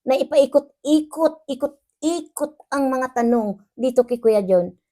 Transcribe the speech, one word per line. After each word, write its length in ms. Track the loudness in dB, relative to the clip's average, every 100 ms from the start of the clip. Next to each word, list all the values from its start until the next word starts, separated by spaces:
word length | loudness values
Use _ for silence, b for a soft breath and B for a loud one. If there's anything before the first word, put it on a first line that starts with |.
na 160 | -2 -2
ipaikot-ikot, 1300 | 2 2 2 0 -2 _ 0 0 0 -2 -2 -2 -10
ikot-ikot 1040 | -8 -8 -8 _ _ -4 -4 -8 -8 -10 -10 _
ang 160 | -4 -2
mga 320 | -2 -4 -2
tanong 340 | 0 0 -2 -6 _
dito 300 | -6 0 0
kay 140 | 0 0
Kuya 240 | 2 2
John. 320 | 2 2 0 -8 _